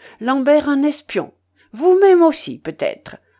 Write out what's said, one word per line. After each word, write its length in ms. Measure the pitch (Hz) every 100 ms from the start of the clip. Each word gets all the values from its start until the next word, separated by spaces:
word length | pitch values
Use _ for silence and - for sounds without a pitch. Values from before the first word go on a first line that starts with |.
| - -
Lambert 500 | 226 269 262 302 285
un 140 | 277
espion. 500 | 294 294 - 196 - _ _ _ _
Vous-même 520 | 214 339 370 392 359
aussi, 360 | 330 311 - 120
peut-être. 600 | - - - - - - _